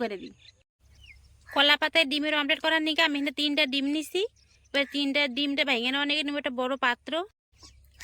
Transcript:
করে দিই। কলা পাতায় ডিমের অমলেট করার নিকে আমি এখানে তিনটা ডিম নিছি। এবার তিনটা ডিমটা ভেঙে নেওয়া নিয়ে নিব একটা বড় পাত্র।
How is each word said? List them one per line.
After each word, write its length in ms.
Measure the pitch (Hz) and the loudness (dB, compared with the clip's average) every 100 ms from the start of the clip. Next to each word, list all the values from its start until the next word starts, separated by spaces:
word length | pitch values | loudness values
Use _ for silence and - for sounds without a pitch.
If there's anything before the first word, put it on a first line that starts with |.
করে 140 | 233 190 | -4 -6
দিই। 120 | - - - _ _ _ _ - - - - - - | -12 -18 -20 _ _ _ _ -20 -20 -20 -20 -20 -4
কলা 280 | 285 285 294 | 2 4 4
পাতায় 260 | 302 330 294 | 2 2 2
ডিমের 240 | 294 302 302 | 0 0 0
অমলেট 200 | 285 311 | 0 0
করার 180 | 311 320 311 | 2 2 2
নিকে 160 | 302 320 | 2 2
আমি 80 | 285 | 2
এখানে 140 | 285 277 | -2 -2
তিনটা 260 | 294 285 294 | 0 0 0
ডিম 160 | 277 269 302 | 0 0 -2
নিছি। 260 | 294 359 427 - _ _ _ | -2 -4 -4 -6 _ _ _
এবার 120 | 277 277 | -2 -2
তিনটা 280 | 285 277 285 285 240 | -2 0 0 0 0
ডিমটা 260 | 285 277 285 | -2 0 0
ভেঙে 200 | 240 247 | 0 0
নেওয়া 140 | 277 285 | 0 0
নিয়ে 140 | 302 294 | -2 -2
নিব 100 | 294 | -4
একটা 120 | 294 247 | -4 -4
বড় 140 | 254 269 | -2 0
পাত্র। 280 | 247 240 - 311 403 _ _ _ - - - - | 0 0 -4 -4 -4 _ _ _ -20 -20 -20 -20